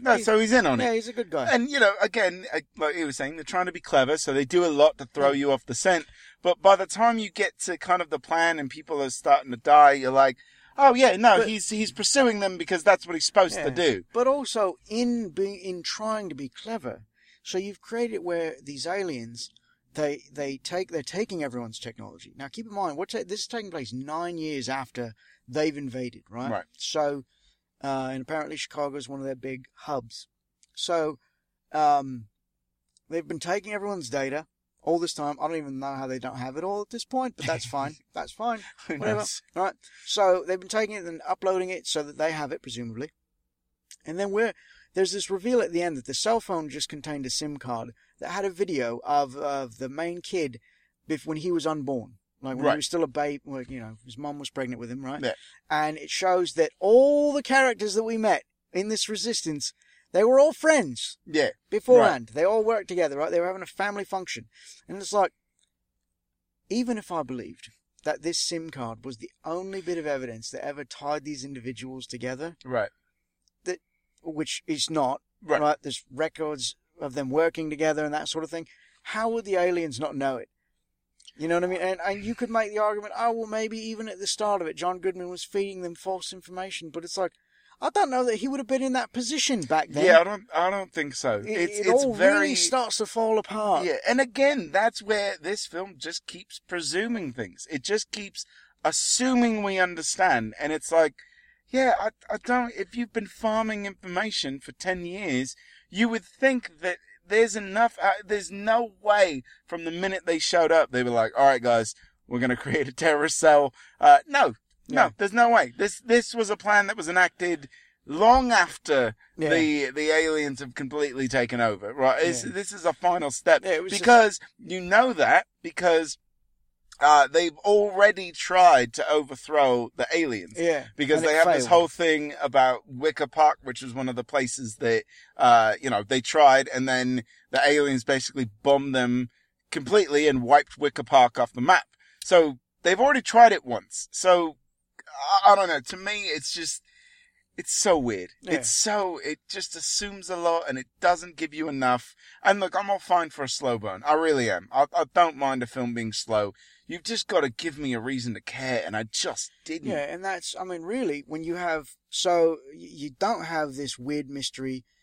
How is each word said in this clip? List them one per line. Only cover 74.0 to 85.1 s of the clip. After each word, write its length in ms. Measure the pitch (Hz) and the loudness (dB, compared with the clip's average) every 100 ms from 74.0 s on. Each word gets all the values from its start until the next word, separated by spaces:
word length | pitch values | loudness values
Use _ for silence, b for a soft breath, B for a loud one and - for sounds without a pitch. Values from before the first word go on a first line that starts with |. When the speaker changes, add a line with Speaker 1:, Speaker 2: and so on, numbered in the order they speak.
| _ _ | _ _
Speaker 2:
which 420 | 160 156 156 - - | -10 -8 -8 -8 -6
is 220 | 151 - | -4 -2
not, 320 | 156 127 139 _ _ | 0 -2 -4 _ _
Speaker 1:
Right. 200 | 165 147 | 0 2
Speaker 2:
right? 160 | 147 151 | 2 0
There's 220 | 143 123 - | -6 -12 -10
records 640 | 131 156 - 156 147 123 - _ - | -6 -4 -4 -8 -6 -8 -10 _ -14
of 140 | 147 | -10
them 160 | 131 131 | -6 -2
working 400 | 147 165 165 156 | 2 2 0 -8
together 360 | 147 156 151 151 | -2 -2 0 -4
and 80 | |
that 160 | 151 156 | -4 -6
sort 140 | 160 | -8
of 60 | 160 | -8
thing. 180 | 165 160 b b b | -10 -14 b b b
How 260 | - 214 226 | -10 -4 -4
would 160 | 233 202 | -4 -2
the 100 | 185 | 0
aliens 440 | 180 175 165 123 | 2 0 -4 -6
not 160 | 151 139 | -8 -4
know 220 | 139 127 | -4 -4
it? 120 | - _ _ _ _ _ _ _ - - | -10 _ _ _ _ _ _ _ -20 -8
You 100 | 160 | -2
know 80 | 175 | 0
what 80 | |
I 40 | 180 | -2
mean? 140 | 185 | -2
And, 200 | 185 185 185 | -4 -4 -6
and 180 | 202 | -6
you 120 | 202 233 | -8 -6
could 140 | 233 | -4
make 220 | 226 208 | -2 -2
the 80 | 208 | -2
argument, 340 | 214 208 208 - | -2 -2 -8 -4
"Oh, 140 | 233 | -2
well, 160 | 226 220 | -2 -6
maybe 300 | 220 220 226 | -6 -6 -8
even 320 | 220 220 220 | -10 -10 -12
at 100 | 185 | -8
the 80 | 196 | -8
start 340 | - 214 202 | -4 0 0
of 60 | 160 | -2
it, 80 | 151 | -4
John 240 | 170 180 | -4 -2
Goodman 300 | 185 | -4